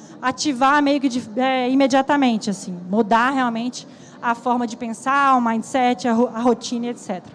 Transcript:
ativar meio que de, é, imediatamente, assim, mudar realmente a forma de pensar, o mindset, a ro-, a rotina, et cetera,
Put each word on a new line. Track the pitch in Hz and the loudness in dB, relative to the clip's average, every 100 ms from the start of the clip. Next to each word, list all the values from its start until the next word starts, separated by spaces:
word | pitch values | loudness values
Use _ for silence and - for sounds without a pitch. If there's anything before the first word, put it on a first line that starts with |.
| - - | -20 -6
ativar | 254 254 302 247 269 294 | -6 -2 -4 2 4 4
meio | 285 285 | 2 2
que | 262 | 0
de, | 247 226 214 | -2 -6 -2
é, | 262 262 247 | 0 0 2
imediatamente, | 269 269 269 262 285 254 220 - | 2 4 4 2 2 2 2 -2
assim, | 185 - 175 180 | -6 -8 -12 -2
mudar | 208 208 226 247 | 0 2 2 2
realmente | 277 247 226 247 - - - - - | 0 -2 -2 -6 -8 -16 -20 -20 -8
a | 240 | -4
forma | 233 254 240 214 | -2 -2 -2 -2
de | 233 | -6
pensar, | 240 220 269 277 277 | -10 -6 -2 2 4
o | 254 | 4
mindset, | 233 226 - 262 247 247 247 | 2 -2 -2 0 2 0 0
a | |
ro-, | 226 247 | 2 2
a | 226 | 2
rotina, | 247 233 - 240 240 | 0 0 -2 -6 -6
et | 240 | -8
cetera, | - 180 - | -10 -12 -12